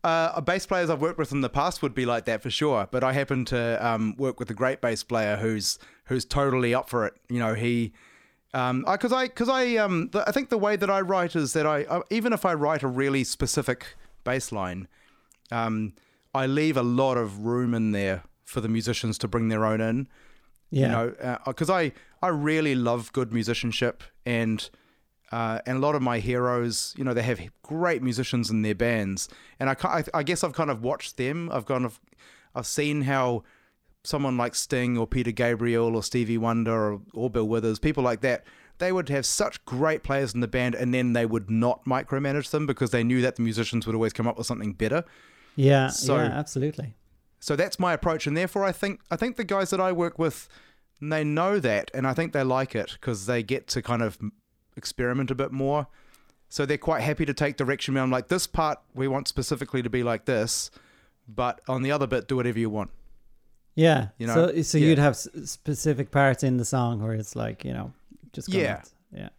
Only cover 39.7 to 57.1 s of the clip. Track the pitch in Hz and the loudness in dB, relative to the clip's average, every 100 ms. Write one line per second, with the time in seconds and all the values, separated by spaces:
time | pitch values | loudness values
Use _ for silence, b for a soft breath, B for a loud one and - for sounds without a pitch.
39.7 | 127 156 156 - 139 131 117 117 127 123 | 0 2 2 0 0 0 -2 0 2 0
40.7 | 120 123 127 123 120 117 113 98 113 120 | 0 0 2 2 2 2 0 0 2 2
41.7 | - - 131 - 135 139 143 - 151 147 | 2 0 -2 0 -2 0 -2 -2 -2 0
42.7 | 131 123 123 117 127 127 - 117 110 113 | 0 2 2 4 4 2 2 0 0 0
43.7 | 117 110 110 113 - 117 113 117 113 104 | -2 0 0 0 0 -2 -2 -4 -4 -4
44.7 | 90 110 151 170 b b b b - 135 | -2 0 0 -4 b b b b 4 6
45.7 | 139 131 - 131 131 117 123 147 135 143 | 6 4 0 2 2 2 -2 -4 -4 -4
46.7 | - 135 - _ _ _ _ - 147 190 | -4 -10 -12 _ _ _ _ -4 0 0
47.7 | - 180 156 175 160 151 151 180 202 196 | 0 0 2 0 0 0 0 0 0 0
48.7 | - 196 190 - 170 240 247 196 196 185 | 0 -4 -6 -6 -4 -2 -4 -2 0 0
49.7 | 185 185 175 170 165 160 - - b b | 0 2 2 0 0 -2 -2 -16 b b
50.7 | b b _ 147 156 151 151 185 202 127 | b b _ -4 -2 0 2 2 2 2
51.7 | 104 - 135 131 131 165 143 131 131 131 | 2 0 -2 0 0 -2 0 0 0 0
52.7 | 110 98 - - 107 98 120 107 131 - | -4 -6 -6 -6 -4 -2 -2 0 -4 -2
53.7 | 131 - 120 113 - 104 _ _ _ _ | -6 -2 0 0 -2 -10 _ _ _ _
54.7 | - - - 123 127 131 131 135 135 135 | -14 -12 -4 -2 0 -2 -2 -2 -2 0
55.7 | 147 143 b b b b b _ - 139 | 0 -2 b b b b b _ -4 -2
56.7 | 147 - 151 123 | 0 0 0 0